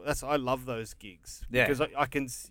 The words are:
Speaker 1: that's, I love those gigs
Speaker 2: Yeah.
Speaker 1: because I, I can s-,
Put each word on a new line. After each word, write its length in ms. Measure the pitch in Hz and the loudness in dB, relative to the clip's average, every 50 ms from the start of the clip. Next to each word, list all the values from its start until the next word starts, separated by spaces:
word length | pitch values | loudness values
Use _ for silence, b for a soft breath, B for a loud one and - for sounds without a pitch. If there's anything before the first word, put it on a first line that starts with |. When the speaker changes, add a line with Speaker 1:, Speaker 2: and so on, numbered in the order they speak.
| 90 | -2
Speaker 1:
that's, 180 | 147 143 - 139 | -2 -2 -2 0
I 140 | 135 151 | 0 2
love 280 | 143 127 127 131 127 127 | 2 2 2 0 0 -2
those 280 | 127 120 113 113 - - | -4 -4 -4 -4 -8 -12
gigs 480 | - - 101 87 - - - - - - - | -14 -14 -16 -16 -16 -16 -16 -14 -12 -6 0
Speaker 2:
Yeah. 140 | 120 123 120 | 4 4 6
Speaker 1:
because 140 | 143 143 123 | 6 4 2
I, 80 | 151 - - | 2 0 2
I 80 | 139 143 | 2 2
can 200 | 131 - 143 135 | 2 2 -2 -2
s-, 240 | 127 - - - - | -2 -8 -12 -12 -16